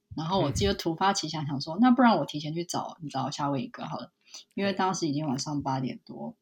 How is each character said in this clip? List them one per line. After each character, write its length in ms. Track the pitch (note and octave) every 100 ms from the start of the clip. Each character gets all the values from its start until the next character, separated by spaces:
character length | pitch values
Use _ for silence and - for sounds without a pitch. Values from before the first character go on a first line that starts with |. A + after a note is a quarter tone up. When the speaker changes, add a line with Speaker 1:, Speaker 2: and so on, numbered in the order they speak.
| _ D3+
Speaker 1:
然 100 | D#3+
后 140 | G3
我 100 | D3
就 240 | - G3+
突 220 | G3+ E3+ E3
发 160 | F#3+
奇 160 | G3 D#3
想， 160 | D#3
Speaker 2:
嗯。 40 | C#3
Speaker 1:
想 120 | C#3+
说， 180 | D#3+ F3
那 100 | B3+
不 100 | A#3+
然 140 | A#3+ F3+
我 100 | -
提 140 | D3+
前 140 | D#3
去 100 | D#3+
找， 340 | E3+ B2 G#2 -
你 80 | D3
知 80 | C3+
道， 120 | B2+
夏 200 | - C#3+
威 140 | C3+
夷 40 | -
哥 160 | -
好 140 | D3+ -
了， 160 | - _ _ - -
因 100 | -
为 80 | G3
当 240 | F#3+ F#3 F#3
时 140 | E3
已 40 |
经 140 | C#3+ D#3
晚 100 | A#2+
上 240 | - D3
八 200 | C3+ C3+
点 180 | B2 - -
多， 320 | - - -